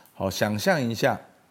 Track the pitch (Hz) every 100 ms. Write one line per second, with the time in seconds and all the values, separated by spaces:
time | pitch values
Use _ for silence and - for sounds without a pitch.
0 | - - 95 - 107 104 190 170 120 113
1 | 139 104 - _ _